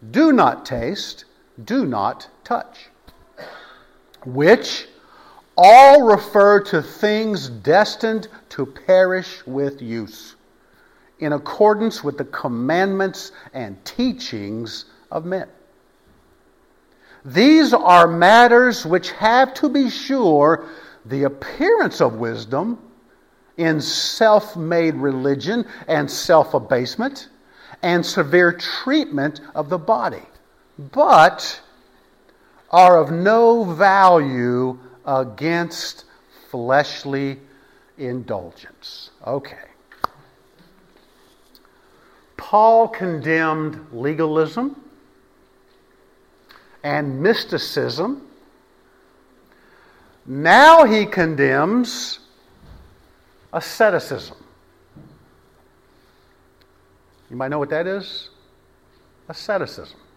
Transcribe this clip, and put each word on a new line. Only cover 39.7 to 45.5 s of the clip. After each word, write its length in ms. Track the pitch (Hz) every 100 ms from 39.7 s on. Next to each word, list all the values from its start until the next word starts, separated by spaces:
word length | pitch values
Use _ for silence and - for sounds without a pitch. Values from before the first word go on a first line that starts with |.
| _ _ _ - _ _ _ _ _ _ _ _ _ _ _ _ _ _ _ _ _ _ _ _ _ _ -
Paul 500 | - 208 220 226 226
condemned 1000 | - 185 160 156 160 160 156 156 - -
legalism 920 | 120 131 156 160 156 156 180 262 277 - _ _ _ _ _ _